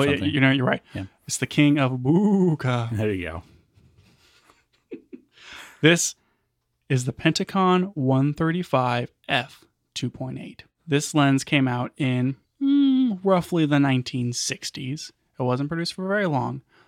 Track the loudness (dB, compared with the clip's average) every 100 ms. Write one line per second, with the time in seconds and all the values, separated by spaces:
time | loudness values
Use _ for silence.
0 | 2 0 -2 2 2 2 0 -2 _ -12
1 | -12 _ -10 -6 -2 2 4 4 0 0
2 | 2 4 4 4 2 0 -2 -2 -2 -2
3 | -2 -2 -6 -10 -14 -20 _ _ _ _
4 | _ _ _ _ _ _ _ _ _ -20
5 | _ -20 _ _ -20 -20 -20 2 4 4
6 | 0 -8 _ _ _ _ _ _ -2 -2
7 | -2 -2 -2 -2 -2 2 4 4 2 -2
8 | 2 2 2 0 -2 -2 0 0 2 0
9 | -4 _ -4 -2 -4 -14 _ _ _ -8
10 | -8 -8 -12 -10 -14 -18 -20 _ -2 -2
11 | 0 2 4 2 2 0 2 -2 -6 -4
12 | -2 0 -2 -4 _ -4 0 2 4 2
13 | 2 0 2 2 2 0 2 2 2 0
14 | -2 -6 -4 -4 -6 -8 -10 -10 -10 -10
15 | -12 _ _ -4 -2 -2 -2 -4 -6 -6
16 | -4 -2 0 -2 -2 -8 _ _